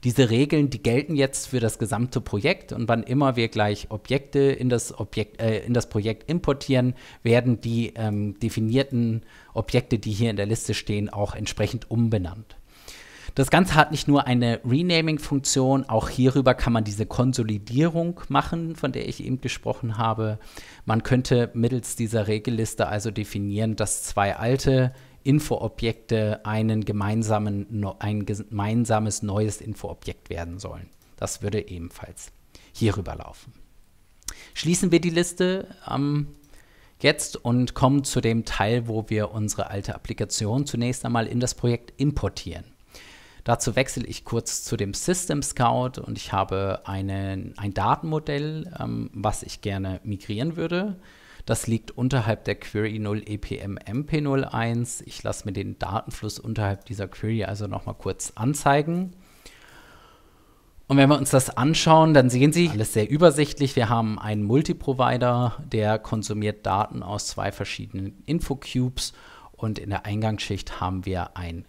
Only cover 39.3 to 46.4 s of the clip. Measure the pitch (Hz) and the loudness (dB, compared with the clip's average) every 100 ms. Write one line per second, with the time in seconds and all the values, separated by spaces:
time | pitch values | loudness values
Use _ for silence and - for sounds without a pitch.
39.3 | 110 104 - - 101 - - - 113 104 | -2 -4 -4 -4 -6 -6 -8 -8 -6 -4
40.3 | - 104 123 147 117 123 123 120 117 113 | -2 0 0 -2 -2 -2 -2 -2 -2 0
41.3 | 117 123 - 123 120 - - 143 147 98 | 0 -2 0 0 0 -4 -2 0 2 -2
42.3 | - - 82 - - _ - - - - | -4 -12 -12 -14 -20 _ -20 -20 -20 -20
43.3 | - - 117 - 127 131 - - - - | -10 -2 0 0 0 -2 -2 -8 -10 -4
44.3 | 117 - - - 110 98 - - 180 - | -4 -4 -8 -4 -4 -4 -4 -2 -2 0
45.3 | 147 139 - 120 123 127 - - 107 - | -2 -2 0 2 2 -2 -6 -8 -8 -4
46.3 | 98 | -2